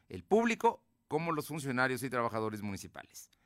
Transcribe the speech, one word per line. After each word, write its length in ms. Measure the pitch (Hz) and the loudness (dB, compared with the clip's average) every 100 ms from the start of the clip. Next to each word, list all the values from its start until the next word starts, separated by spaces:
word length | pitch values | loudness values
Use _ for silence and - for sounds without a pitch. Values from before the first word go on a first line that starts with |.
| - | -14
el 140 | 92 | -12
público 600 | - 208 233 226 233 - _ _ - | 2 4 4 4 2 0 _ _ -4
como 240 | 147 170 | -2 -2
los 160 | 156 143 | -2 -4
funcionarios 560 | 156 135 123 127 127 | -6 -2 2 2 0
y 60 | 127 | -2
trabajadores 520 | 123 117 110 110 107 | 0 0 0 -2 -2
municipales. 640 | 104 98 - - - - - _ | -4 -6 -8 -14 -16 -20 -20 _